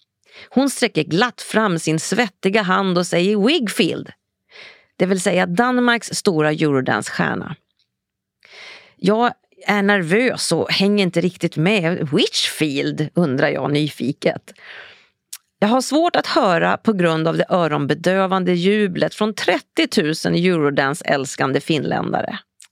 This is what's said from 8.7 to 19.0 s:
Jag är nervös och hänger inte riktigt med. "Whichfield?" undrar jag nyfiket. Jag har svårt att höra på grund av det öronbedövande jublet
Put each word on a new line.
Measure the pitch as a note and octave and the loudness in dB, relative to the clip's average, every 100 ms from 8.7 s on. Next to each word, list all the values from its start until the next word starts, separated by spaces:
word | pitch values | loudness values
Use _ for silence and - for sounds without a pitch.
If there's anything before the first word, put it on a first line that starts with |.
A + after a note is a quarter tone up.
| - - _ | -20 -20 _
Jag | F#3 A3 A#3+ - _ _ - | 0 2 2 -2 _ _ -2
är | G#3 | 0
nervös | G3 G3+ D#3+ G#3 B3+ - - | 2 2 2 2 2 -2 -2
och | D#3+ G2 | 0 0
hänger | - G3 G#3 | 0 2 2
inte | F3+ E3+ | 2 2
riktigt | F3+ - E3+ D3+ | -2 -2 -4 0
med. | E3+ G#3+ D#3+ F3+ D3+ | 0 2 0 -2 -2
"Whichfield?" | E3 G#4+ - - - D#3 C#3 D3 D3 D3+ | 0 0 -2 -4 -2 -2 -2 -4 -4 -4
undrar | - E3 C3 D3+ | 0 0 2 0
jag | C#3 C#3 | -2 -2
nyfiket. | D3 D3+ - A#2+ - D#3+ - - - - - - - _ _ _ - _ - | 0 -2 -4 -6 -2 -2 -4 -8 -20 -20 -20 -20 -20 _ _ _ -20 _ -2
Jag | G#3 | 0
har | C4 | 2
svårt | B3 D4 F4 - | 2 0 2 0
att | - | -2
höra | E4 G#3+ E3 F3 - | 2 2 2 2 0
på | - | 0
grund | G3 E3+ D#3+ E3 | 2 2 2 0
av | D#3+ | 0
det | - | 0
öronbedövande | F#3 D#3+ D3 C#3 D3+ F3+ F#3+ F#3+ F#3+ F3+ | 0 2 0 0 0 0 2 2 0 0
jublet | F3 F#3 G#3+ G3+ D#3 | 0 2 2 0 0